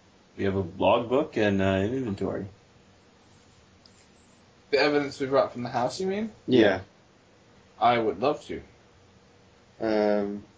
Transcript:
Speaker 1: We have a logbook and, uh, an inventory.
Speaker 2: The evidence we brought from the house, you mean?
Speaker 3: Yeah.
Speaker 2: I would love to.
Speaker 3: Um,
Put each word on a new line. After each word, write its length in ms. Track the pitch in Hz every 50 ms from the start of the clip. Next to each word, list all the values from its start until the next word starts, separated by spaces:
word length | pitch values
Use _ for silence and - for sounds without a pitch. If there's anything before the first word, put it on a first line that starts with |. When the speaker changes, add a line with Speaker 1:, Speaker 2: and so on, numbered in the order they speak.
| _ _ _ _ _ _ _
Speaker 1:
We 80 | - 101
have 100 | 98 95
a 100 | 95 90 85 - -
logbook 600 | 87 95 107 120 - 110 123 139 156 151 - 120
and, 240 | 107 104 101 98
uh, 40 | 95
an 280 | 98 95 95 98 107 123
inventory. 520 | 135 131 113 95 95 98 87 - - - 101 - - _ _ _ - _ _ _ _ _ _ _ _ _ _ - - _ _ _ - - _ - _ _ - - - - - _ _ _ _ _ _ _ _ _ _ _ _
Speaker 2:
The 80 | 143 135
evidence 400 | 143 147 147 147 143 139 139 -
we 80 | 143 131
brought 260 | 139 135 - - -
from 100 | 120 120
the 60 | 120
house, 300 | 127 123 120 127 - -
you 80 | 190 190
mean? 240 | 196 208 220 220 - - - -
Speaker 3:
Yeah. 340 | 123 120 110 104 95 92 95 - _ _ _ _ _ _ _ _ _ _ _ _ - - - - _ -
Speaker 2:
I 200 | - 120 120 120
would 200 | 113 107 - 92
love 240 | 113 143 156 - - -
to. 140 | 92 73 - - - - _ _ _ _ _ _ _ _ _ _ _ _ _ - _ _ _ _ _ -
Speaker 3:
Um, 640 | 110 110 110 107 107 104 104 104 101 101 101 104 101 - -